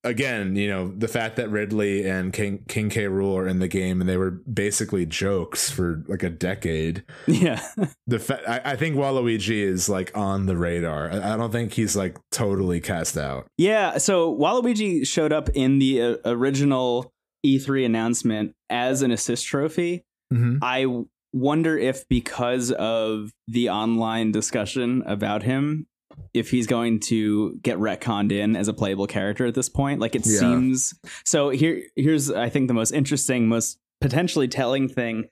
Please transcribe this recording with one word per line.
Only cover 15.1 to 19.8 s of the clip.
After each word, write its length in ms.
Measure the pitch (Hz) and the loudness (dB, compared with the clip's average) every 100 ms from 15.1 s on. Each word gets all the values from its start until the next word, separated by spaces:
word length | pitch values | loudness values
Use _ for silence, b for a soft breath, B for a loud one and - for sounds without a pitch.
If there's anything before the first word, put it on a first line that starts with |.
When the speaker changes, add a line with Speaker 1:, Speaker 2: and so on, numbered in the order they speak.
| - 151 | 0 2
Speaker 2:
up 180 | 151 147 | 2 0
in 280 | 139 131 139 | 2 4 6
the, 240 | 135 131 | 4 4
uh, 140 | 120 117 - | 2 0 0
original 840 | 120 131 139 143 131 127 120 135 _ _ _ | 0 2 2 2 2 0 -2 -4 _ _ _
E 160 | 143 135 | 2 2
three 260 | 139 135 123 | 2 0 2
announcement 680 | 113 113 117 120 107 107 - - | 2 0 0 0 0 -2 -6 -6
as 320 | 120 127 131 | -2 0 2
an 80 | 135 | 2
assist 340 | 113 - 120 - | 0 0 -4 -2
trophy. 580 | 143 151 156 | 0 0 0